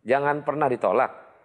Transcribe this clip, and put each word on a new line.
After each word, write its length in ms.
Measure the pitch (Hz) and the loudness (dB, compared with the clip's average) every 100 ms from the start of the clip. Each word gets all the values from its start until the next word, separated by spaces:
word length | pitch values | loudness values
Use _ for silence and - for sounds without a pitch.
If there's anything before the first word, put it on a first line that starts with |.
jangan 380 | 107 139 143 147 | -2 0 0 -2
pernah 260 | 139 143 143 | -2 -2 0
ditolak. 460 | 120 101 107 123 - - _ | 0 0 2 0 -4 -20 _